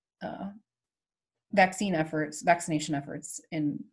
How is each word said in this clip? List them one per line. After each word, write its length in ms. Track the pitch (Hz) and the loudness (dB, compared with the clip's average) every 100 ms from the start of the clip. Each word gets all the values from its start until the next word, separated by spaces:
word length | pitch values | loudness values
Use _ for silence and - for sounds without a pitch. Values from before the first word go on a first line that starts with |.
| _ - | _ -12
uh, 280 | - - 196 208 _ _ _ _ _ _ _ _ - | -10 -8 -10 -10 _ _ _ _ _ _ _ _ -2
vaccine 420 | 202 185 - 202 165 | 4 4 4 0 2
efforts, 460 | 160 156 151 - | 0 0 -2 -2
vaccination 520 | 175 170 - 151 156 | 2 2 4 -2 0
efforts 460 | 143 143 151 - - - | -4 -4 -10 -10 -14 -8
in 280 | 160 147 - - | -2 -2 -2 -8